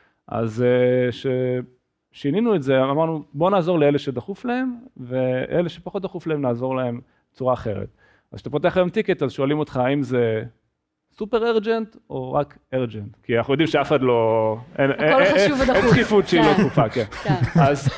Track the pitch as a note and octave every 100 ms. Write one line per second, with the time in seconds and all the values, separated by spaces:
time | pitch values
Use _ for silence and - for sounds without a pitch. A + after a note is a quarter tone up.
0 | _ _ - A2 A2+ A2 B2 B2 B2 B2+
1 | B2 A#2+ C3+ B2+ B2+ B2+ B2 _ _ _
2 | _ - C#3+ F#3 A#3 F#3 C3 C3 C3+ D3
3 | E3 D#3+ - C#3+ F3+ G3+ E3 E3+ C#3+ C#3+
4 | C#3+ B2 - G3+ B3 B3 C4 A#3 B3+ -
5 | B2 C3 B2+ B2+ - D#3+ F3 - - G3
6 | F#3 E3+ E3 D3+ B2+ A#2+ C3 C3 B2 A#2+
7 | - _ _ - B2+ B2 A2 G2 - _
8 | _ _ _ - - D3 E3+ F#3 F3+ A3
9 | G3 F3 C3+ - C#3 D3+ D3 C3 B2+ C#3+
10 | B2 B2 A#2 A2 A#2 _ _ _ _ _
11 | _ - G#3 A3+ A#3 A3 A3 A3+ G#3+ -
12 | - C3+ B2+ C#3 C#3+ - - C3 A#2+ G#2+
13 | G#2 - - A#2 A2+ C#3 E3 D3+ C3+ D3
14 | B2+ A#2 A2+ A2+ A2 A2 B2 - C#3 -
15 | D3+ C4 - D4 D4+ C4 C4 B3 A#3+ A3+
16 | G#3+ G#3 - F3 D3+ D3 C#3+ - A2 B2+
17 | G#2 - G#3 F#3 A#2+ E3 C#3 D3 -